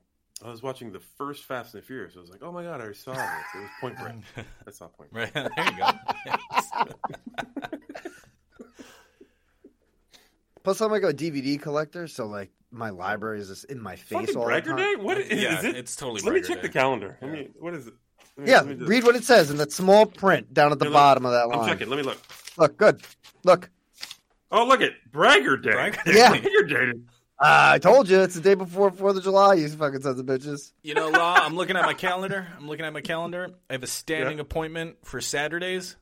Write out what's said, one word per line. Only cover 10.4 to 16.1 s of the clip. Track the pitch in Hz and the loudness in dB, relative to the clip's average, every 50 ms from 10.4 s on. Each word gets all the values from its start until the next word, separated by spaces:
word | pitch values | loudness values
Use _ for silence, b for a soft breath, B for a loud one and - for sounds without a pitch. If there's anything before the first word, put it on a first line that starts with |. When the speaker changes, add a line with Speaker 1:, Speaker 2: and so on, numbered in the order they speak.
| _ _ _ - - | _ _ _ -8 -4
Speaker 3:
Plus, | 190 196 190 | -4 -2 -2
I'm, | 220 214 | -2 -2
like, | 214 208 190 | -2 0 0
a | 175 143 | -2 -2
D | 131 151 170 | -2 -6 -8
V | 147 143 127 | -6 -6 -4
D | 139 147 143 | -4 -4 -6
collector, | 143 160 143 151 156 156 - 180 170 151 | -6 -6 -6 -6 -6 -6 -10 -16 -14 -14
so, | - - 117 | -10 -10 -10
like, | 107 104 101 98 - _ _ _ _ 117 | -10 -10 -12 -14 -14 _ _ _ _ -14
my | 110 117 110 | -12 -12 -12
library | 98 87 90 98 107 104 104 110 107 104 | -10 -8 -8 -6 -6 -6 -6 -8 -8 -10
is | 101 92 | -12 -14
just | 95 - - | -16 -18 -16
in | - 139 123 | -16 -16 -14
my | 110 95 90 | -14 -14 -16
face | 90 - - - 339 | -16 -14 -10 -8 -8
Speaker 1:
Fucking | 381 370 370 | -6 -4 -4
Speaker 3:
all | - 117 | -4 -2
Speaker 1:
Bragger | 113 - - - 311 339 | -2 -2 -2 -4 -4 -6
Speaker 3:
the | 359 381 | -4 -2
time. | 415 403 | -4 -4
Speaker 1:
Day? | 285 196 | -4 -4
What | - 370 403 | -6 -4 -4
is, | 392 - - - - | -4 -4 -4 -2 -2
Speaker 2:
Yeah, | 117 110 - | -2 -4 -4
Speaker 1:
is | 190 | -4
it? | 254 - | -6 -6
Speaker 2:
it's | 127 123 - - | -8 -10 -14 -14
totally | - 143 127 | -10 -10 -8